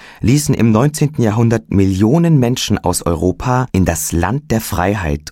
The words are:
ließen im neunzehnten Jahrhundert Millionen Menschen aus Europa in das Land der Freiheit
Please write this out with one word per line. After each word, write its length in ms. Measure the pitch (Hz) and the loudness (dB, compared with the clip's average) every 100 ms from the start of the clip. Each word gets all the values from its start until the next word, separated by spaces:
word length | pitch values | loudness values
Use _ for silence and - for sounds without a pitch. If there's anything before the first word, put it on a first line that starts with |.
| - - | -20 -4
ließen 300 | 101 147 147 | 0 2 0
im 200 | - 113 | 0 2
neunzehnten 500 | 107 143 147 147 151 | 4 2 0 -2 0
Jahrhundert 480 | 113 107 117 113 - | 0 2 2 0 0
Millionen 680 | 98 98 95 107 165 170 151 | 0 2 2 2 2 2 2
Menschen 380 | 120 127 - 98 | 2 -2 -2 -2
aus 280 | 90 90 85 | -2 -2 -2
Europa 640 | 82 90 90 127 127 127 | -2 -2 -2 -2 -2 0
in 140 | 95 | 0
das 260 | 87 82 - | 0 -2 -4
Land 400 | 82 90 139 - | -2 -2 -4 -2
der 100 | 113 | -4
Freiheit 680 | - 98 92 104 82 73 76 | -4 -2 -2 -2 -2 -4 -6